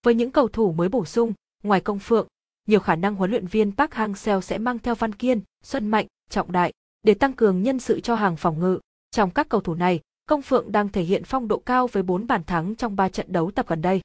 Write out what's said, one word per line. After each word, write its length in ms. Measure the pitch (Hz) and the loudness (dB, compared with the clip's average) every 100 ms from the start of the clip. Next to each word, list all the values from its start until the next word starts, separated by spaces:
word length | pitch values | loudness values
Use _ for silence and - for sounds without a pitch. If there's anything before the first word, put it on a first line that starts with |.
Với 100 | 240 | 2
những 160 | 233 240 | 2 2
cầu 180 | 302 233 | 2 0
thủ 240 | - 214 | 2 0
mới 160 | 160 175 | 2 0
bổ 160 | 247 | 0
sung, 280 | 165 - 233 202 _ _ | -2 -2 -2 -4 _ _
ngoài 180 | 202 190 | 0 0
Công 180 | 175 202 | 0 -6
Phượng, 280 | - 226 - _ _ _ - | 0 0 0 _ _ _ 2
nhiều 140 | 208 | 2
khả 160 | 190 160 | 4 0
năng 180 | 196 | 0
huấn 160 | 202 190 | 0 -2
luyện 160 | 240 180 | -2 -2
viên 260 | 220 214 202 | 0 0 0
Park 140 | 302 | -2
Hang-seo 500 | - 220 196 - 196 | -2 -4 -4 -2 -2
sẽ 180 | 185 202 | -2 -4
mang 200 | 233 240 | -4 -4
theo 160 | 240 | -4
Văn 180 | 233 220 | -2 -4
Kiên, 280 | 202 247 240 - _ | -2 0 0 -2 _
Xuân 240 | - 269 208 | -8 -6 0
Mạnh, 180 | 214 208 _ _ | 0 -2 _ _
Trọng 220 | 208 175 | -6 -2
Đại 200 | 180 175 - _ _ | 0 0 -2 _ _
để 120 | 220 | 2
tăng 180 | 202 277 | 4 2
cường 300 | 262 220 185 | 2 2 4
nhân 160 | 220 262 | 0 -2
sự 220 | - 226 | -2 -2
cho 140 | - | 0
hàng 220 | 226 208 165 | 0 0 0
phòng 240 | 180 156 | -2 0
ngự. 180 | 180 185 _ _ _ | 0 -2 _ _ _
Trong 200 | - 190 | 0 0
các 180 | 175 302 | 0 0
cầu 120 | 214 | -2
thủ 140 | 185 | -2
này, 260 | 165 180 175 _ _ - | 0 0 0 _ _ -2
Công 140 | 294 | -2
Phượng 300 | 269 247 - | 2 0 2
đang 160 | 208 202 | -2 0
thể 140 | 202 | -2
hiện 220 | 170 196 | 0 -2
phong 240 | - 262 233 | 0 -4 -2
độ 100 | 208 | -4
cao 280 | - 254 247 | 0 0 0
với 160 | 208 | -2
bốn 240 | 185 180 233 | 0 -2 0
bàn 180 | 233 | -4
thắng 300 | 156 170 165 | 0 -2 -2
trong 220 | 220 240 196 | -4 -4 0
ba 120 | 190 | -2
trận 180 | - - | -2 -4
đấu 220 | 180 165 | -2 -2
tập 160 | 208 - | -2 -4
gần 140 | 165 | -2
đây. 180 | 175 190 | 0 0